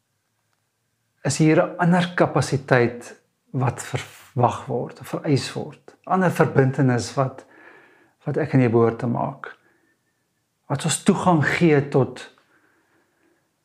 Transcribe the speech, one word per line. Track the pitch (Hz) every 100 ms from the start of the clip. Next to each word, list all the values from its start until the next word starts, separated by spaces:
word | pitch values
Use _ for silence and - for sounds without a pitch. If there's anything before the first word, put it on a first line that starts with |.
| _ _ _ _ _ _ _ _ _ _ _ _ 147
is | -
hier | 156 160
'n | - -
ander | 170 180 175 -
kapasiteit | 160 151 139 139 - 127 120 - - - _ _ _
wat | 139 123 -
verwag | - 131 - - - 123 117 - -
word, | 127 147 -
of | -
vereis | - 165 131 -
word. | - - - - _
Ander | - 185 180
verbintenis | 180 143 135 131 135 131 120 104
wat, | - 131 - - - - - _ _ _ _ -
wat | 143
ek | 156
en | 135
jy | 120
behoort | 117 113 113
te | 120
maak. | 120 - - - - _ _ _ _ _ _ _ _ _ _ -
Wat | 143 165
ons | -
toegang | - 180 185 165 135
gee | - 170 143 139
tot, | 143 123 - - _ _ _ _ _ _ _ _ _ _ _ _ _